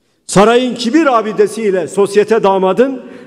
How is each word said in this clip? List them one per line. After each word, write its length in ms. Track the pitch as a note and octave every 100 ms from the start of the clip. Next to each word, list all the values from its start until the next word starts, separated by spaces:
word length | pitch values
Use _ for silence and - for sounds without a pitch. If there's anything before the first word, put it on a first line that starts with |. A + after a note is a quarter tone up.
| _ _ -
Sarayın 480 | - G#3+ A#3+ B3+
kibir 440 | A3 A3+ D4 D4+ A#3
abidesiyle 720 | G#3+ F3+ G3+ G#3+ A3 F#3 D3+
sosyete 540 | - G3+ G3+ G#3 A3
damadın 600 | G3 F#3+ F#3+ F#3+ C4 C4 - -